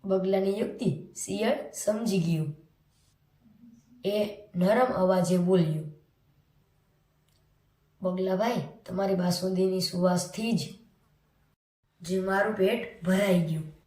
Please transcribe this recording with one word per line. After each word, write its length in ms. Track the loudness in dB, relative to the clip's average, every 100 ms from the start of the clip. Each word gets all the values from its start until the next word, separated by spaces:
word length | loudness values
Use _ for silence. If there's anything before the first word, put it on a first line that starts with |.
બગલાની 540 | 0 0 2 2 0 -2
યુક્તિ 560 | -4 -2 -2 -2 -10
શિયાળ 560 | -14 -8 -2 0 0 -4
સમજી 460 | -4 -2 -2 0 0
ગયું. 360 | 2 0 -2 -8 -18 _ _ _ _ _ _ _ _ _ -20 -20 _ -8
એ 440 | -4 -2 -2 -6 -10 0
નરમ 360 | 2 4 2
અવાજે 460 | 2 2 2 2 2
બોલ્યું, 560 | 4 4 2 0 -6 -14 _ _ _ _ _ _ _ _ _ _ _ _ _ _ _ _ _ _ _ _
"બગલાભાઈ, 680 | -4 -2 0 0 0 -2 -4 -14 -8
તમારી 280 | -4 0
બાસુંદીની 680 | 0 0 0 -2 0 0 0
સુવાસથી 720 | -2 2 2 2 -2 -4 -2
જ, 260 | -2 -2 -12 -20 _ _ _ _ _ _ _ _ _ _ _
જે 200 | -4 -4
મારું 340 | 0 0 0
પેટ 500 | 2 2 0 -6 -8
ભરાઈ 420 | 0 2 4 2 2
ગયું." 260 | -2 -6 -14